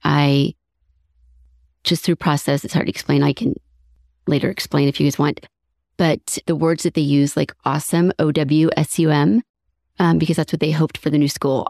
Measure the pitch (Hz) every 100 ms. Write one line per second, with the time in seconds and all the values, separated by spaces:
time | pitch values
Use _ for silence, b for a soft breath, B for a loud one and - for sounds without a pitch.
0 | 156 147 143 139 139 - _ _ _ _
1 | _ _ _ _ _ _ _ _ - 170
2 | - 170 - 143 - 143 - - - -
3 | - 143 143 139 226 - _ _ _ _
4 | _ _ - 143 165 196 - 147 139 -
5 | 143 - 147 - - _ _ _ _ -
6 | 165 147 - - - 160 165 165 170 165
7 | 143 143 143 - 151 - - 147 - 170
8 | 180 - 156 147 143 151 160 - 156 -
9 | 160 147 151 220 - _ _ _ _ -
10 | 175 165 160 160 156 165 156 156 160 -
11 | 156 147 143 - 139 135 -